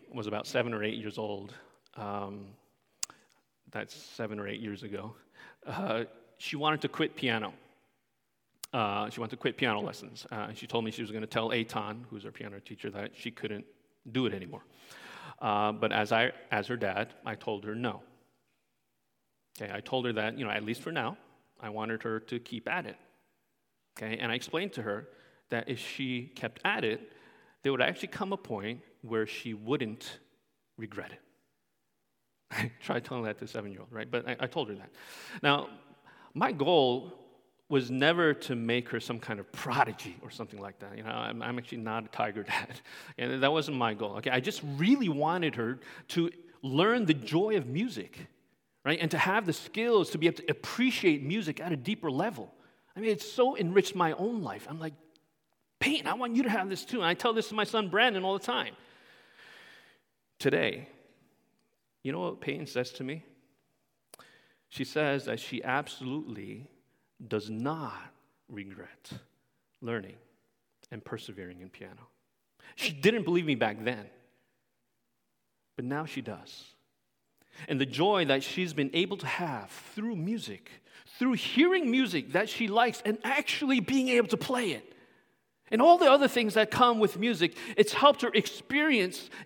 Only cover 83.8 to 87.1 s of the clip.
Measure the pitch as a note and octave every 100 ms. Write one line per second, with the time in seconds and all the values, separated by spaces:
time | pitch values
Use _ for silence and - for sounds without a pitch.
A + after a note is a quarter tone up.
83.8 | F3+ C4+ B3+ A#3+ A#3+ A3+ A#3+ B3 A3 C#3+
84.8 | - - - _ _ _ _ _ _ A3
85.8 | D4+ F4 D#4 C#4 C#4 A#3+ G#3+ G#3+ G#3+ -
86.8 | B3 A3+ G#3